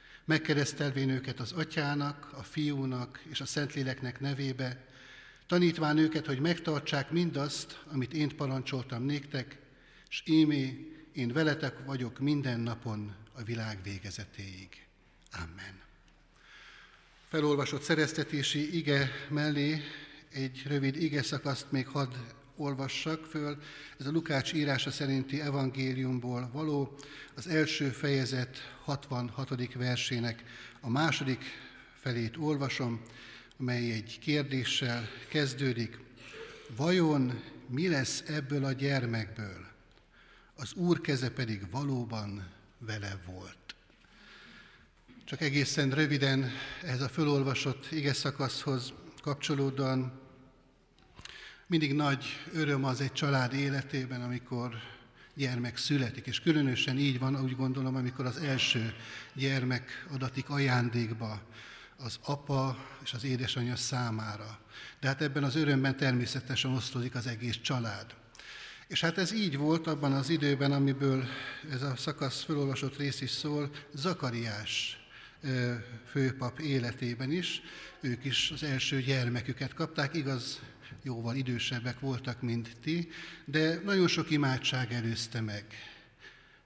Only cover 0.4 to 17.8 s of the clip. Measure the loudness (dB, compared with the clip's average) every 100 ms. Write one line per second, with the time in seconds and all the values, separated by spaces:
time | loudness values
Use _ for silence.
0.4 | 4 2 2 0 0 2 2 2 -2 -6
1.4 | -4 -2 -2 0 0 2 0 -4 -12 -14
2.4 | -8 -2 0 0 -2 -4 -6 -10 -10 -6
3.4 | -2 -2 -2 -2 -2 -2 -6 -4 -2 -2
4.4 | -2 -2 -4 -6 -12 -20 -20 -20 -20 -20
5.4 | 2 6 6 6 4 6 6 4 0 2
6.4 | 2 2 0 0 0 -2 2 2 2 2
7.4 | -2 -4 -6 -12 -6 -2 0 2 0 0
8.4 | -2 -2 -2 -4 -4 -2 0 -2 -2 -4
9.4 | -6 -10 -20 -20 -20 -20 -10 -6 4 8
10.4 | 8 6 0 -2 -10 -16 -10 -2 0 4
11.4 | 4 4 0 -4 -6 -4 -4 0 2 2
12.4 | 2 0 -2 -2 -4 -4 -6 -10 -16 -10
13.4 | -6 -4 -4 -6 -8 -8 -8 -10 -10 -12
14.4 | -12 -12 -14 -18 -20 _ -20 -20 -14 -10
15.4 | -10 -10 -14 -16 -20 -20 -20 -20 _ -20
16.4 | -20 -20 -20 -20 -20 -20 -20 -20 -4 2
17.4 | 4 4 2 0